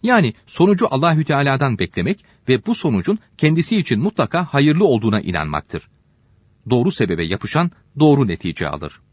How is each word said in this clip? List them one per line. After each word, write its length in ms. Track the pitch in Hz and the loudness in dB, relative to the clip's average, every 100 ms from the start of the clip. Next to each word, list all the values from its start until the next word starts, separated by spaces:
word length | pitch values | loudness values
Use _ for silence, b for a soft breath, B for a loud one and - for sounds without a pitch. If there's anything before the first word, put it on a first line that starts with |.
Yani 320 | 226 240 139 b b | 2 2 2 b b
sonucu 400 | - 180 190 - | 2 2 4 2
Allahü 340 | 131 170 160 | 0 2 0
Teala'dan 540 | 156 143 139 135 139 110 | 0 0 0 0 0 0
beklemek 460 | 90 - 87 98 b b - | -4 -2 -4 -4 b b -2
ve 180 | 127 - | -2 0
bu 80 | |
sonucun 440 | 233 156 156 170 214 b - | -2 0 0 0 -4 b -2
kendisi 380 | 156 160 165 220 | 0 2 0 -2
için 240 | 156 107 | 0 -2
mutlaka 440 | 175 - 117 170 | -2 -2 -2 -2
hayırlı 400 | 170 143 147 151 | -2 0 2 4
olduğuna 360 | 196 117 110 104 | 2 2 2 -2
inanmaktır. 680 | - 85 76 73 - 82 _ _ _ _ _ _ _ _ - | -2 -6 -4 -6 -8 -12 _ _ _ _ _ _ _ _ -2
Doğru 220 | 123 113 | 0 0
sebebe 320 | - 101 82 | -2 -2 -2
yapışan 460 | 82 95 - 151 175 b _ 143 | -4 -6 -4 -4 -4 b _ 2
doğru 280 | 151 139 117 | 4 4 2
netice 420 | 82 87 80 78 | -2 -6 -6 -6
alır. 320 | 76 80 - _ | -6 -10 -16 _